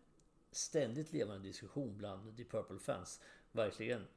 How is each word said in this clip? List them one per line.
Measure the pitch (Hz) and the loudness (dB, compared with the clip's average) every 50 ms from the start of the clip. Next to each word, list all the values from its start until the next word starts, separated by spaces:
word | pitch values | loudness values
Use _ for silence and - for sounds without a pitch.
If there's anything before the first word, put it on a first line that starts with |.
| - - - - - - _ _ - _ | -18 -20 -20 -20 -20 -20 _ _ -20 _
ständigt | - - - - - 160 139 110 117 147 156 - 165 | -4 -2 -2 2 4 4 4 4 4 0 -2 0 2
levande | 147 113 104 101 98 95 95 | 2 2 2 2 -2 -4 -6
diskussion | - - 110 95 - 143 139 117 101 101 | -6 -6 -8 -6 -2 -2 -2 -2 -2 -4
bland | 104 101 95 95 104 113 110 | -4 -4 -4 -6 -8 -8 -10
Deep | 117 117 - | -10 -6 -2
Purple-fans, | - 110 98 - 92 98 - - 123 95 90 - - - - - - - - - - | 0 0 0 0 -4 -4 -2 0 -2 0 -2 -6 -8 -10 -12 -16 -18 -20 -18 -2 4
verkligen. | 110 110 101 - - 110 117 123 110 90 - - | 4 4 4 4 2 2 2 2 2 0 -4 -10